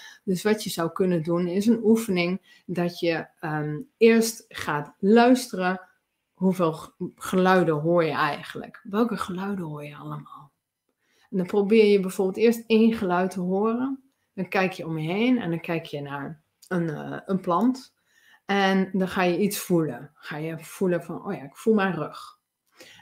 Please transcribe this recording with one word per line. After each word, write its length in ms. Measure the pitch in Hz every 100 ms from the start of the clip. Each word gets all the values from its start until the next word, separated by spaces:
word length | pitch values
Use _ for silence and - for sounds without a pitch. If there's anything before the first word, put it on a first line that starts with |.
| - -
Dus 180 | - 180
wat 220 | 214 214
je 60 | 202
zou 220 | - 165
kunnen 300 | - 185 175
doen 240 | 160 170 180
is 200 | 185 214
een 140 | 226
oefening 800 | 214 226 226 180 175 190 _ _ -
dat 320 | 175 175 175
je, 280 | 170 160 - _
ehm, 380 | 160 151 151 151 - -
eerst 480 | 226 226 226 - -
gaat 460 | - - 147 156 -
luisteren 840 | 196 233 240 254 - 185 180 185 - _ _ _ _
hoeveel 380 | - 185 185 165
g-, 200 | 156 - - 180
geluiden 600 | - - 185 185 185 165
hoor 300 | 160 165 175
je 80 | 160
eigenlijk. 680 | 131 147 - - - - -
Welke 340 | - 202 233 190
geluiden 480 | - 180 196 196
hoor 200 | 160 147
je 120 | 147 147
allemaal? 560 | 151 151 143 - 147 _ _ _ _ _ _ _ -
En 60 | 190
dan 100 | 175
probeer 380 | 208 202 226
je 160 | 208 202
bijvoorbeeld 360 | 185 196 190 190
eerst 280 | 233 226 -
één 260 | 220 226
geluid 380 | 226 185 180 185
te 100 | 190
horen. 680 | 180 190 220 233 269 262 _ _ _ -
Dan 100 | 180
kijk 240 | 202 185
je 140 | 185 165
om 120 | 160
je 140 | 156
heen 260 | 196 240 247
en 120 | 175
dan 100 | 165
kijk 240 | - 165
je 160 | 160 143
naar 420 | 143 139 143 160 _ _ -
een, 200 | 180 165
eh, 300 | 147 143 143 -
een 140 | 190
plant. 540 | 180 175 240 254 - _ _ _ _ _
En 460 | - 196 190 190 190
dan 160 | 196 185
ga 140 | 202
je 160 | 180 170
iets 200 | 202 -
voelen. 520 | - 175 151 123 143
Ga 220 | _ - 151
je 220 | 160 160
voelen 440 | 160 - 190 170
van, 220 | 165 160
"Oh 80 | -
ja, 100 | 151
ik 140 | 139 -
voel 180 | 226
mijn 200 | 220 190
rug." 440 | 165 143 - - - _ _ _ _ - -